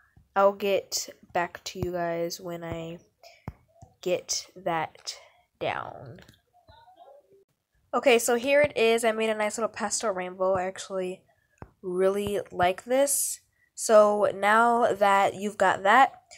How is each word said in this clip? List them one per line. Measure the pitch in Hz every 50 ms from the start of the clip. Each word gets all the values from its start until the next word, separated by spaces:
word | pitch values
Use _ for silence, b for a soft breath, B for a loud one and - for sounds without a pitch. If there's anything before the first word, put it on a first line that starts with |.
| b b b b _ _ -
I'll | 202 196 202 202
get | 196 214 202 196 - - - - - - - - _ _ - -
back | 180 170 175 - - -
to | - - 190
you | 180 175 180
guys | 175 170 170 170 170 170 170 175 -
when | 190 175 175 170 170
I | 165 165 165 165 165 170 180 _ _ _ _ B B B B B B - _ _ _ _ _ - - _ _
get | - 180 180 - - - - - - - -
that | 185 190 185 165 160 156 - - - - - - - b b b b b b _ -
down. | 165 135 - 69 - - - - - 127 - - - - - _ _ _ _ _ _ _ - - - _ - 698 - - 571 - _ _ _ _ _ _ _ _ _ _ _ _ _ _ -
Okay, | 247 240 277 233 233
so | 233 - 240
here | 240 233 277 277 285 294
it | 294 294
is. | - 226 226 226 233 233
I | 226 214
made | 220 220 220
a | 214
nice | 214 208 208 - 233
little | 226 202
pastel | - - 226 208 - - 240 220 190
rainbow. | 180 185 180 185 190 185 190 190
I | 185 180
actually | 185 190 - - - 196 185 185 180 185 - _ B B B B B B B B - _ _ -
really | 185 175 180 190 190 196 202 202 202 202 185 - -
like | 185 180 180 180 190 - -
this. | 240 254 269 277 285 - - - - - - _ _ _ _ _ _ _
So | - - - 226 214 214 208 208 208 202 - -
now | 196 196 202 214 226 233 233 233 233 240 226 233
that | 196 202 202 196 196 196 156 -
you've | 185 202 208 202 -
got | 196 185 - - 190
that, | 196 220 254 277 - - - _ _ B